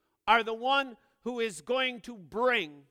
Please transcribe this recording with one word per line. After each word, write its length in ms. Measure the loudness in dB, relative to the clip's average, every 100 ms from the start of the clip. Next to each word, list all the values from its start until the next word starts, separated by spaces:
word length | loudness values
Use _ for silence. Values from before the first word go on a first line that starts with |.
| _ _ 4
are 160 | 4
the 120 | 4
one 420 | -2 0 2 0 -8 _ _
who 140 | -8 -4
is 220 | -4 -4
going 400 | -2 0 -2 -4
to 160 | -12 -16
bring 720 | -8 0 2 2 0 -10 -20